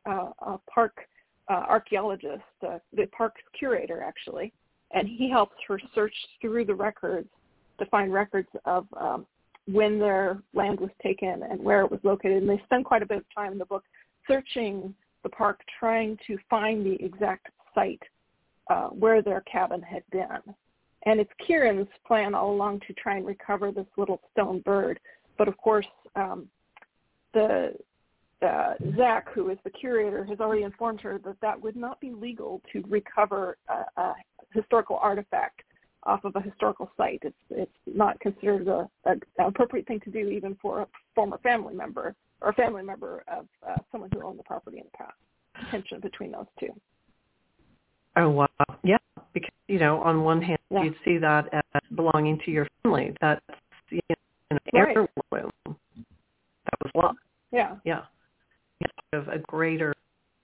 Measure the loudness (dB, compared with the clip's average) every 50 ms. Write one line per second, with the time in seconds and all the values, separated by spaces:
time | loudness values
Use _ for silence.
0 | -8 -6 -6 -4 -6 -8 -10 -12 -10 -10 -10 -10 _ -2 2 2 2 2 2 -8
1 | -20 _ _ _ _ _ _ _ _ -2 -2 -2 2 4 4 4 4 2 -2 0
2 | 0 0 -4 -4 -6 -8 -10 -10 -12 _ _ -10 -8 -8 -8 -8 _ _ 0 0
3 | 0 0 0 -2 -2 -2 -2 -8 -20 _ -12 -6 -2 0 0 0 -2 -4 -6 -6
4 | -8 -8 -10 -10 -12 -12 -10 -8 -10 -10 _ _ _ _ _ _ _ -4 -2 -2
5 | -2 -2 -2 -4 -2 2 4 2 2 2 _ -16 -8 -6 -6 -6 -6 -4 -2 0
6 | 0 0 -2 -8 -14 -14 -16 -8 -6 -2 -2 0 0 0 0 0 0 -2 -2 -4
7 | -6 -4 -4 -4 -6 -8 _ _ _ _ _ _ _ _ _ -8 -4 2 2 2
8 | 2 4 2 0 0 0 -2 -4 -4 _ -10 -8 -4 -2 -2 -2 -2 -4 -10 -6
9 | -4 -4 -4 -4 -8 _ _ _ _ _ _ -18 -8 0 2 4 4 4 4 2
10 | 2 2 2 2 2 0 -2 -4 -8 _ -2 0 0 0 0 -2 -4 -6 -8 _
11 | -4 -4 -2 -2 -2 -4 -4 -6 -6 -8 -8 -4 2 4 4 4 4 2 0 0
12 | 2 2 2 2 2 2 2 2 4 2 0 0 0 0 0 0 2 2 2 2
13 | 2 0 -6 -6 -6 _ -10 -8 -8 -6 -6 -8 -8 -6 -8 -8 _ _ _ -20
14 | _ _ _ _ _ 0 0 0 0 -4 -6 -4 -4 -2 -4 -6 -8 -10 -12 _
15 | _ _ _ _ -12 -10 -4 0 0 0 0 -2 -10 -18 -10 -2 0 2 2 2
16 | 0 -2 -4 -8 -8 -10 -10 -8 -2 0 0 2 2 2 0 0 0 0 -2 -2
17 | -4 -8 -4 -2 -2 -2 -2 -4 _ -20 _ _ _ _ 0 0 0 0 -2 -8
18 | -14 -20 _ _ _ _ _ _ _ _ _ _ _ 0 0 0 0 -4 -2 2
19 | 4 6 6 6 4 2 -2 -4 -4 -4 -2 -2 -2 0 -2 -6 -8 -8 -12 -12
20 | -10 -6 -4 -4 -4 -4 -6 -10 -12 -14 -20 _ _ _ _ _ _ _ _ -4
21 | 2 2 4 4 2 0 -4 -12 0 2 4 4 6 4 4 2 -2 -4 -8 -12
22 | _ 2 2 2 2 2 0 0 0 0 0 0 0 0 -2 -4 -8 -10 -14 -8
23 | -4 -4 -4 -4 -4 -6 -8 -8 -4 -4 -2 -2 0 -2 -4 -4 -8 _ -2 -2
24 | 0 0 -2 -4 _ _ 0 0 0 2 0 -4 0 2 2 2 2 0 -2 -4
25 | _ -20 -20 _ _ _ _ 2 2 2 2 _ 2 4 4 4 2 -2 -10 _
26 | _ -12 -6 -6 -4 -4 -6 -10 -12 -16 _ _ _ _ _ -20 -20 _ _ _
27 | _ _ _ _ _ _ 2 2 4 4 2 2 0 -2 -4 -8 -16 _ _ _
28 | _ _ _ _ _ _ _ 0 0 2 2 2 0 0 -2 -2 -4 -4 2 4
29 | 4 4 4 2 -2 -6 -4 -4 -2 -2 -4 -6 -8 -14 -12 -10 -6 0 0 2
30 | 2 0 -2 -4 -6 -6 -4 -2 0 0 2 0 0 -2 -4 -4 -4 -4 -4 -4
31 | -8 -8 -8 -8 -10 -12 -10 -4 -4 -4 -4 -4 -6 -10 -8 -8 -8 -10 -10 -10
32 | -12 -12 -12 -10 -10 -10 -10 -10 -10 -10 -10 -10 _ -10 -10 -10 -6 -2 -2 -2
33 | -2 -2 0 2 2 2 2 -4 -4 -4 -6 _ _ -6 -6 -6 -6 -8 -6 -4
34 | -4 -4 -4 -8 -12 _ _ _ -18 _ -4 -4 0 4 2 2 4 2 -2 2
35 | 2 2 2 0 -4 -4 -2 -2 -2 -2 _ -12 -20 _ _ _ _ _ _ _
36 | 0 0 0 0 0 -4 -6 -6 -6 -6 -6 0 0 0 0 -2 -10 -12 _ -2
37 | -2 -2 -2 -4 -8 -10 -12 _ _ -10 -6 -6 -6 -6 _ _ -14 -8 0 2
38 | 2 2 2 0 -4 -6 -4 -2 0 0 0 2 2 0 -2 -2 -2 -6 _ _
39 | 0 0 0 0 -2 _ -2 0 0 0 4 2 2 2 2 -6 -4 -4 -6 -8
40 | -8 -6 -6 -4 -2 -2 -4 -4 -6 -8 -10 -8 -6 -6 -4 -4 -6 -8 _ -20
41 | _ _ 0 0 0 0 0 -2 2 2 2 2 0 -6 -8 -10 -10 -8 -8 -6
42 | -6 -8 -8 _ _ _ _ -2 0 0 2 4 2 2 0 -4 -10 -10 -12 -10
43 | -10 -10 -12 -12 -10 -10 -10 -10 -10 _ _ _ -8 -6 -4 -4 -6 _ -12 -12
44 | -6 -6 -6 -6 -6 -10 -12 -14 -12 -10 -10 -10 -10 -14 -18 -18 -18 -20 _ -18
45 | -18 -18 -18 _ _ _ _ _ _ _ -16 -14 -12 -8 -8 -8 -8 -10 -14 -10
46 | -12 -12 -10 -10 -12 -12 -10 -12 -14 -14 _ -10 -10 -10 -10 -14 _ _ _ _
47 | _ _ _ _ _ _ _ _ _ _ _ _ _ _ _ _ _ _ _ _
48 | _ _ 2 4 4 4 6 4 4 2 _ 2 0 0 0 -2 2 4 4 4
49 | _ _ _ -20 -20 _ -8 -8 -8 -8 _ _ _ -2 2 4 4 4 4 4
50 | 2 2 2 4 4 4 2 2 2 0 -2 -4 _ -2 0 0 0 0 -2 -2
51 | 0 0 0 2 4 4 4 4 2 2 -2 -4 -4 _ -2 -2 -2 -2 -4 0
52 | 2 4 4 4 4 2 0 0 -2 -2 0 0 -2 -2 _ _ 2 2 2 2
53 | 0 -2 -4 0 2 2 2 2 _ -14 -20 -20 _ _ -20 -20 _ -8 -6 -6
54 | -2 -4 -4 _ _ _ _ _ _ -4 -4 -4 -2 2 6 6 6 6 4 2
55 | 2 2 -2 -8 -6 -4 -6 -6 -6 -8 -12 _ -12 -14 -14 -14 _ _ _ -20
56 | -20 _ _ _ _ _ _ _ _ _ _ _ 0 2 2 2 2 -2 2 4
57 | 4 4 2 0 _ _ _ _ _ -2 2 2 2 2 -2 -6 -4 -2 -2 -2
58 | -4 -12 _ _ _ _ _ _ _ _ _ _ _ _ _ -8 -8 -8 -8 -12
59 | -10 -6 -6 -6 -4 -4 -8 -8 -8 -6 -4 -2 0 0 0 0 -2 -2 -4 _
60 | _ _ _ _ _ _ _ _